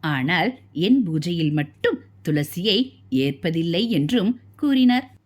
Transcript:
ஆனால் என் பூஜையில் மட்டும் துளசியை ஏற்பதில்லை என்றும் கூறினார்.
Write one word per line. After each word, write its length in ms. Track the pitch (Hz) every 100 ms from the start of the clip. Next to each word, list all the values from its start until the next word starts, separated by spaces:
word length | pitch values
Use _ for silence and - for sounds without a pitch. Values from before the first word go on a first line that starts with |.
ஆனால் 500 | 156 143 131 175 185 254 -
என் 260 | - 180 269 196
பூஜையில் 440 | 160 156 175 156
மட்டும் 480 | 151 147 - 233 - - -
துளசியை 540 | - 151 147 - 196 202 254 - -
ஏற்பதில்லை 760 | 131 135 143 175 165 165 170 226
என்றும் 520 | 196 147 240 196 247 - -
கூறினார். 600 | 294 269 254 247 - -